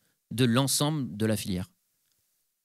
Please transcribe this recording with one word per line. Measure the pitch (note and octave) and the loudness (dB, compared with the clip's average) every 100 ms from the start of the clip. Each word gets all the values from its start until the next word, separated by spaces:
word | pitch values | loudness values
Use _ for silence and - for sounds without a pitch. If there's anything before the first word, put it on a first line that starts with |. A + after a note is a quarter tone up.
| _ _ _ | _ _ _
de | A2 B2+ | 0 2
l'ensemble | A#2+ C3+ - D3+ D#3 A#2+ G2+ | 4 2 0 0 -2 -4 -2
de | A2 | 0
la | G#2 | 0
filière. | G2+ F2+ F#2 _ _ _ _ _ _ _ _ _ | -2 -6 -6 _ _ _ _ _ _ _ _ _